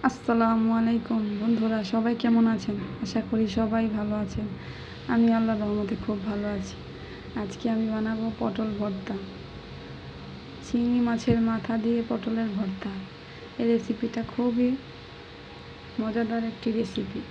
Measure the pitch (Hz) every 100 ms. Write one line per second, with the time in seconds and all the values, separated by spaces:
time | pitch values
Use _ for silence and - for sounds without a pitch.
0 | 262 - - 233 226 226 226 226 226 233
1 | - 226 208 202 220 226 220 220 196 226
2 | 226 233 240 233 226 226 - 202 185 -
3 | - 226 220 226 214 208 220 226 226 214
4 | 208 208 202 - 208 - - - - -
5 | - 233 233 226 226 214 208 208 202 214
6 | - 208 202 202 208 202 190 - - -
7 | - - - - 202 - 233 220 220 220
8 | 220 226 226 220 233 196 220 208 208 190
9 | 190 196 190 - - - - - - -
10 | - - - - - - - 240 240 240
11 | 240 233 - 233 226 226 226 226 226 233
12 | 233 233 226 226 226 196 196 190 196 190
13 | 190 - - - - - 233 233 - 226
14 | 233 233 226 - 240 233 247 269 - -
15 | - - - - - - - - - -
16 | 220 226 226 233 226 220 226 220 - -
17 | 196 - -